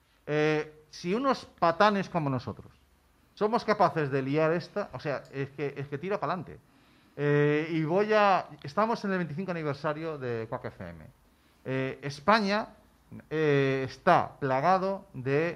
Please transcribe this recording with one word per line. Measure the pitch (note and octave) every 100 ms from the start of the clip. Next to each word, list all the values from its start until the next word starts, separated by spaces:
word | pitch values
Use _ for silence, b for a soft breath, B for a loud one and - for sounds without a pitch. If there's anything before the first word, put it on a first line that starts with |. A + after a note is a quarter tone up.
| _ _ -
Eh, | D3+ D3+ D3+ D3+ - _
si | - F3
unos | G#3 C#4 A#3+ - -
patanes | E3+ E3 G#3 G3+ F3+
como | F3 C#3+
nosotros | C3 - - - - _ _ _ _ _
somos | - G#3+ A#3 -
capaces | G#3 F3 D#3+ D3
de | C3+
liar | C3 D3 D#3
esta, | E3+ E3+ - -
o | B2+
sea, | D#3 C3+ -
es | C#3 C3+
que, | C#3 C#3+ C#3+
es | C#3
que | C#3
tira | F#3 G3+
pa'lante. | D3 F3+ C3+ D#2 _ b b b b -
Eh, | D3 D3 D3 D3+ D#3+
y | E3
voy | D3+ F3+ G#3+
a... | G#3+ G3+ F3+ - D3
Estamos | C#3+ - A3 A3+ G3+
en |
el | F#3+
veinticinco | E3+ D3 F#3+
aniversario | E3+ D3+ C#3 D#3+ D3+ E3 D3+
de | B2+ A#2 A2
Quack | B2+ A2+
F | - F#2
M. | E2 D#2+ - _ _ _ _ -
Eh, | C3 C3 -
España, | C#3 C#3+ - A3 G3 G#3 A#3 - _ _ _ A2 -
eh, | D#3 D#3 C#3 C3+ C3+ C3
está | - - D#3+ - -
plagado | C#3 C3 D#3 F#3 F#3+ G3 -
de | C3+ B2+ C#3 E3